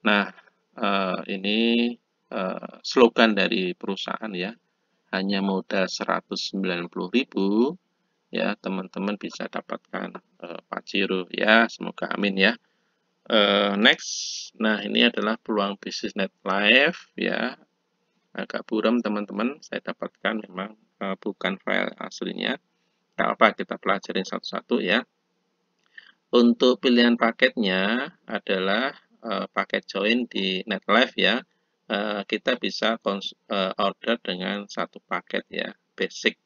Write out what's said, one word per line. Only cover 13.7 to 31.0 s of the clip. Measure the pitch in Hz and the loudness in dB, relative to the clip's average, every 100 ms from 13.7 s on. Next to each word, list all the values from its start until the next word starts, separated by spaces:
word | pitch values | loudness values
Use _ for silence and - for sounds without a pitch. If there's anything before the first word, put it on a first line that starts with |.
| 101 | 4
next. | 120 - - - - - - _ | 4 4 -4 -8 -8 -10 -14 _
Nah, | 110 104 | 0 0
ini | 104 113 | 0 2
adalah | 120 107 104 110 | 2 2 -2 -4
peluang | - 107 98 98 | -2 0 0 -4
bisnis | 98 - 104 104 | -10 -8 -8 -4
Net | 95 _ | -6 _
Life, | 98 98 104 127 151 180 - | -2 2 4 6 4 -2 -16
ya. | - 95 - 120 - _ _ _ _ _ _ _ | -4 -2 -2 -4 -8 _ _ _ _ _ _ _
Agak | - 101 - | -10 -8 -8
buram, | - 110 110 120 | -2 0 2 2
teman-teman. | 107 104 101 101 120 147 | 0 -4 -4 -4 -4 -6
Saya | - - | -10 -8
dapatkan | - - - _ 101 110 104 | -8 -8 -10 _ -4 -4 -8
memang, | 92 101 110 _ _ | -10 -10 -12 _ _
eh, | 98 98 | -6 -4
bukan | 110 - 90 95 | -6 -4 -4 -4
file | - 98 98 - | -2 -2 -2 -6
aslinya. | - - 95 90 - 135 _ _ _ _ _ | -14 -8 -8 -4 -4 -4 _ _ _ _ _
Nggak | - - - | -4 -2 4
apa, | 110 | 4
kita | - 95 95 | 4 -8 -4
pelajarin | 98 98 - - | -2 -2 -2 -6
satu-satu, | 95 95 - 95 - - | -4 -8 -8 -10 -2 0
ya. | 92 113 - _ _ _ _ _ _ _ _ - - _ _ | 2 0 0 _ _ _ _ _ _ _ _ -20 -20 _ _
Untuk | 123 120 117 127 120 | 6 6 6 4 4
pilihan | 135 120 120 117 | 4 6 6 4
paketnya | 113 - 127 123 101 92 98 120 147 _ | 0 2 0 2 0 0 0 -2 -4 _
adalah, | - 110 - 95 95 104 135 - _ _ | -10 -8 -2 -2 2 0 -2 -6 _ _
eh, | 117 98 95 | -6 -6 -4
paket | 104 98 104 | -6 -2 -4
join | - 98 104 120 | -4 -2 0 0
di | 117 101 95 95 | -2 -4 -2 -2
Net | 107 98 - | -4 -6 2
Life, | 107 | 4